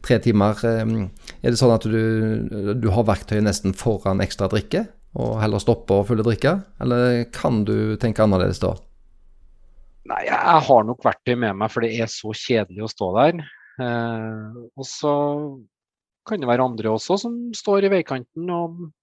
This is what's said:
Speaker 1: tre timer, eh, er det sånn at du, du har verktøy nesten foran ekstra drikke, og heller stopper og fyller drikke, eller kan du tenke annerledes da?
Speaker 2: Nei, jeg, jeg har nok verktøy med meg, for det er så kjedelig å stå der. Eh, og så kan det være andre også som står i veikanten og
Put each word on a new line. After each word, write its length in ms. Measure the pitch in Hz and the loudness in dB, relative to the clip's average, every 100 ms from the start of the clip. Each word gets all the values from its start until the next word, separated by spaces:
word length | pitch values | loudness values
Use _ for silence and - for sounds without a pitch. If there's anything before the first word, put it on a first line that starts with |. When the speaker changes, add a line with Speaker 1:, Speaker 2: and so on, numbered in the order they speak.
Speaker 1:
tre 140 | - 117 | 2 2
timer, 360 | 123 104 101 110 | 4 4 4 2
eh, 300 | 117 113 110 113 95 - - - | 0 0 -2 -2 -6 -10 -20 -4
er 160 | 127 | -2
det 80 | 117 | 4
sånn 140 | 127 110 | 4 4
at 80 | |
du, 880 | 110 110 110 110 110 110 110 107 101 117 | 2 0 2 0 0 -2 -4 -4 -4 0
du 120 | 110 | 2
har 160 | 101 110 | 2 2
verktøy 340 | 98 - 107 | 0 0 2
nesten 320 | 107 95 98 95 | 2 2 -2 -2
foran 480 | 120 101 98 95 | -2 0 0 0
ekstra 240 | 95 - 95 | -2 -2 -2
drikke, 380 | 104 - 185 214 - - | -2 0 -4 -4 -12 -12
og 240 | - 117 110 | -6 -4 0
heller 200 | 107 107 | 0 0
stopper 380 | - 117 - 101 | 0 0 2 2
og 80 | 101 | 2
fyller 180 | 113 110 | 2 2
drikke, 260 | 107 135 190 190 - | 2 2 0 -6 -6
eller 460 | 127 120 123 120 120 | 0 2 2 2 -2
kan 320 | - 165 113 | -4 0 0
du 320 | 104 107 107 107 | 0 0 0 0
tenke 240 | 117 107 | -2 2
annerledes 360 | 110 92 95 90 | 4 4 2 0
da? 140 | 90 - - _ - _ - - - - - - - - | -2 -4 -12 _ -20 _ -20 -20 -20 -20 -20 -20 -20 -20
Speaker 2:
Nei, 180 | - 98 | -8 -6
jeg, 120 | - - | -2 0
jeg 300 | - 165 135 | 4 4 6
har 160 | 123 107 | 4 4
nok 160 | 120 | -2
verktøy 320 | 123 - - 123 | -2 -2 -2 0
med 200 | 113 98 | -2 -2
meg, 160 | 107 | -4
for 120 | - | -2
det 80 | 113 113 | -4 -2
er 160 | 110 | -6
så 200 | - 107 | -6 -10
kjedelig 520 | 107 - 117 101 95 | -10 0 0 0 -8
å 80 | 110 | -10
stå 200 | - 95 | -4 -2
der. 260 | 101 147 175 147 - - - | 2 2 2 -10 -20 -20 -10
Eh, 800 | 123 120 117 113 110 110 110 120 117 | -6 -4 -4 -6 -8 -10 -12 -16 -18
og 200 | - 131 | -16 -14
så 260 | - 151 143 147 147 147 135 110 _ _ _ _ _ - | -4 -2 0 0 -4 -8 -12 -20 _ _ _ _ _ -8
kan 140 | 214 | -4
det 60 | 127 | 0
være 140 | 123 127 | 2 2
andre 240 | 113 110 | -2 -2
også 300 | 110 - 196 | -2 0 -2
som 140 | 233 240 240 | -2 -8 -10
står 340 | 220 - 196 196 | -8 0 2 2
i 60 | |
veikanten 560 | 190 151 131 123 160 175 | 0 -2 -8 -8 -10 -6
og 360 | 175 170 175 165 _ | -4 -6 -8 -16 _